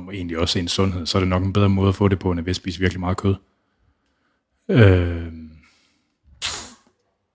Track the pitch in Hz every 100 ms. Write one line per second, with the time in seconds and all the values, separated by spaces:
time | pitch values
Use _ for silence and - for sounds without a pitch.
0 | 90 101 85 82 85 98 85 - 95 87
1 | 80 98 92 92 95 101 101 98 95 92
2 | 101 95 95 87 82 90 95 82 92 92
3 | 87 92 98 98 _ _ _ _ _ _
4 | _ _ _ _ _ _ - 165 101 92
5 | 87 85 82 82 78 78 _ _ _ _
6 | _ _ _ - - - - - _ _
7 | _ _ _